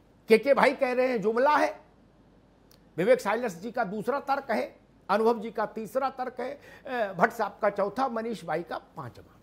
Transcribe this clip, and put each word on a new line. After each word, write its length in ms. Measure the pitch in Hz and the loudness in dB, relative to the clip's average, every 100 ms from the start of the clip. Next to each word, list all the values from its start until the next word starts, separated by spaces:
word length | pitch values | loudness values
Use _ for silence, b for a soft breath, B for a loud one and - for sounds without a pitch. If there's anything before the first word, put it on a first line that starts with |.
| _ _ - | _ _ 4
केके 240 | 220 262 | 4 6
भाई 200 | 240 233 | 4 4
कह 200 | 269 262 | 4 0
रहे 140 | 247 254 | 2 0
हैं 140 | 240 | 0
जुमला 360 | 202 226 285 294 | 0 2 4 4
है, 240 | 302 - - _ _ _ _ - _ _ _ - _ 147 | 2 -2 -18 _ _ _ _ -20 _ _ _ -20 _ -2
विवेक 240 | 196 254 | 4 4
साइलर्स 340 | 202 226 247 170 | 2 -2 -4 -8
जी 160 | 226 | -8
का 120 | 247 | -4
दूसरा 360 | 202 214 214 277 | -4 -4 -4 -4
तर्क 320 | 277 277 269 | -2 -4 -2
है, 280 | 214 - - _ _ - | -4 -4 -12 _ _ -2
अनुभव 300 | 208 220 226 | 2 4 2
जी 120 | 220 | -4
का 140 | 220 214 | -4 -4
तीसरा 440 | 220 220 262 262 | -6 -6 -2 -2
तर्क 280 | 254 254 - | -4 -8 -8
है, 220 | - - B B 277 | -10 -10 B B -8
अ, 280 | 247 202 | -4 -4
भट्ट 200 | 175 220 | 2 2
साहब 260 | - 202 - | 2 -6 -2
का 80 | 208 | -2
चौथा, 380 | 202 202 202 269 | 0 -4 -2 -4
मनीष 380 | 226 226 214 165 | -4 -6 -8 -6
भाई 180 | 160 | -6
का 140 | 170 165 | -6 -10
पांचवा। 580 | - - 123 - - - | -12 -14 -14 -16 -20 -20